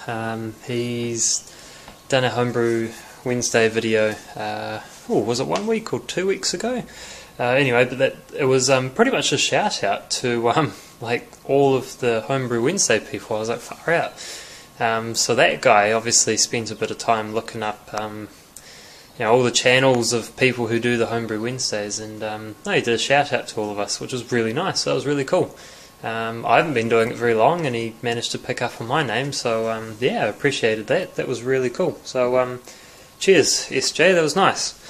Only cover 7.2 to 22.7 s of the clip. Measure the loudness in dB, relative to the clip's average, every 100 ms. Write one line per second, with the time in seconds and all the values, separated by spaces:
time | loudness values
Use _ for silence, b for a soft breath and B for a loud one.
7.2 | B -4 2 2 4 4 4 2 0 -2
8.2 | -10 -2 2 4 4 2 2 2 2 2
9.2 | 0 0 2 0 0 0 -2 -2 -4 -4
10.2 | -2 2 2 2 0 -4 -16 -12 -4 -4
11.2 | -4 -12 0 4 4 2 -2 -4 0 0
12.2 | 0 -2 0 0 0 0 2 0 0 -10
13.2 | -6 -4 -4 -6 -8 -8 -2 -2 -2 B
14.2 | B B B B B -4 -2 0 -2 -2
15.2 | 0 4 2 4 4 6 4 2 2 2
16.2 | 2 0 0 -2 -6 -6 -6 -2 0 0
17.2 | 0 -6 -6 -6 -6 -8 -10 -8 -8 -8
18.2 | -14 B B B B B B B B -4
19.2 | 4 4 4 4 4 6 6 4 2 -2
20.2 | -4 2 2 2 0 0 0 0 0 -2
21.2 | -4 -4 -4 -4 -4 -4 -4 -8 -8 -8
22.2 | -8 -8 -10 -10 -2